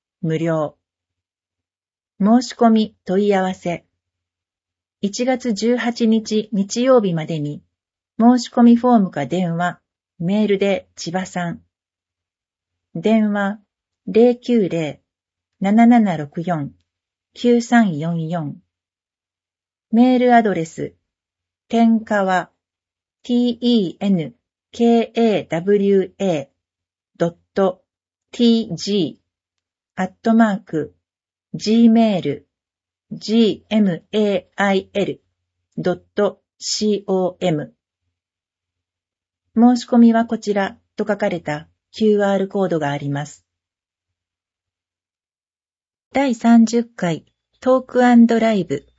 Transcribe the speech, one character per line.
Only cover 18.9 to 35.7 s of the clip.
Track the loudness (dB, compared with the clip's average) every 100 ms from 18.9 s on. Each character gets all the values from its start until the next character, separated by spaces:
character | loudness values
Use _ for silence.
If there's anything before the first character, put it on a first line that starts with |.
| _ _ _ _ _ _ _ _ _ -4
メ | 2 4 4
ー |
ル | 4
ア | 4
ド | 2
レ | -2
ス、 | -6 -8 -12 _ _ _ _ _ _ _ -4
天 | 2 2 2
川、 | 0 -2 0 -2 -4 _ _ _ _ _ _ _
テ | -4
ィ | -2 0 -2
ー | 0 0 0 -4
エ | -2
ヌ | -2 -4 -12 _ _ _
ケ | -2 2 2 0
ー | -2
エ | 0 0
ー | -4
ダ | -6
ブ | 0 0
リ | 2
ュ | 0
ー | 0 -4
エ | -4 -4
ー | -8 _ _ _ _ _ _ -6
ド | -6
ッ | -6 _
ト | -2 -2 -2 _ _ _ _ _
テ | 0
ィ | 2 2 -2
ー |
ジ | -10 -6 -4 -4 -8 _ _ _ _ _ _ _ -10
ー |
ア | -10
ッ | _
ト | 0
マ | 2 2
ー | 0
ク | -6 -8 -8 _ _ _ _ _ _
ジ | -10 -2 4 4
ー |
メ | 4 2 0
ー |
ル、 | -4 -8 _ _ _ _ _ _ _
ジ | -16 -2 2 2 0 -4
ー | 0
エ |
ム | 0 -2 _
エ | -4
ー | -2 -2 -6 -4
ア | -2
イ | -2 -2
エ | -6
ル | -4 -6 _ _ _ _ _